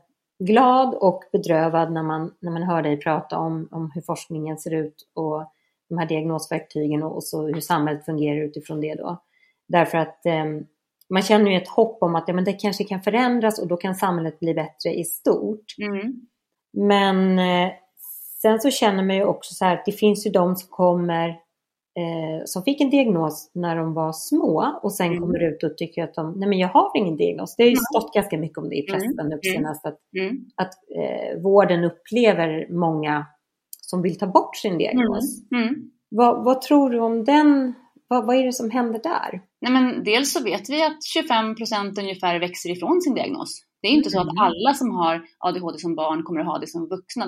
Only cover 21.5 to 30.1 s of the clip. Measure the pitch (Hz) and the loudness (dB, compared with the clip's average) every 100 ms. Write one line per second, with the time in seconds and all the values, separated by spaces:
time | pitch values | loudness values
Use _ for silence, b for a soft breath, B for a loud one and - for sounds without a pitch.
21.5 | _ _ _ _ - 170 165 160 156 - | _ _ _ _ -6 -4 -4 -4 -6 -6
22.5 | 185 185 277 277 277 247 175 156 151 - | -4 -2 2 4 4 4 2 0 -4 -10
23.5 | 180 175 165 160 160 160 160 - 302 302 | -6 -2 -2 -2 -2 -2 -4 -2 2 2
24.5 | 156 247 302 202 196 180 175 175 175 165 | 2 0 -2 -4 -2 0 0 0 0 0
25.5 | 151 160 151 165 - 160 - 160 190 196 | 0 -4 -4 -8 -6 -6 -6 -6 -4 0
26.5 | 190 180 269 392 302 196 156 175 165 185 | 2 4 4 4 2 0 0 0 0 -4
27.5 | - 240 254 233 220 208 214 196 156 160 | 4 6 6 2 -2 0 -2 0 -2 -4
28.5 | - 147 143 143 185 214 269 151 156 190 | -8 -6 -6 -4 -2 -2 -2 -4 -4 -2
29.5 | 185 156 147 156 147 _ | -2 -2 -6 -8 -10 _